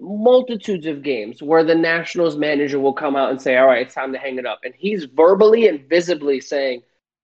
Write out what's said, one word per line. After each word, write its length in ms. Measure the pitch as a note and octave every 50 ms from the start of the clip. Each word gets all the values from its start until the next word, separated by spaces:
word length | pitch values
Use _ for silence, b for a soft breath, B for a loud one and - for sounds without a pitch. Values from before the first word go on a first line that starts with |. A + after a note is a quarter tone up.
multitudes 840 | - F3 G#3 G#3 A3 B3 B3+ B3+ B3+ B3+ A#3 G3 - - G3 E3+ D3
of 160 | D#3+ D3 C#3+
games 400 | C3+ C#3+ B2+ A2+ G#2 A2 A#2+ -
where 220 | D3 C#3+ D#3+ E3 D#3+
the 100 | D#3+ E3
Nationals 640 | E3 E3 E3 E3 E3+ D#3+ - - F3+ E3+ E3 D3 D3
manager 420 | D3 D3+ D3+ C#3+ D3 C#3 C#3+ C#3
will 140 | C3+ C#3 C3+
come 200 | - D#3 C#3+ C#3
out 160 | C#3 C3+ A2
and 120 | G#2+ C3
say, 160 | - C3+ B2+ B2+
"All 80 | C3
right, 160 | C3+ B2 A#2
it's 120 | B2+ - -
time 200 | C#3+ C3 C3+ C3
to 40 | B2+
hang 200 | C#3 C3+ B2+ B2+
it 80 | B2
up." 140 | A#2+ G#2 - -
And 80 | B2+ -
he's 300 | _ F3 G3+ G#3+ F#3+ D3+
verbally 640 | B2+ B2+ D3 D#3+ F3+ G3 F#3+ G#3+ G#3+ A3+ A#3 A3+ G3
and 180 | E3 C#3+ C3+
visibly 540 | - E3 F3 E3+ E3+ F3 D3+ C#3+ C#3+ C#3 B2+
saying, 400 | - - D3+ C#3 C#3 C3+ B2 A#2+ - _ _ _ _ _ _ _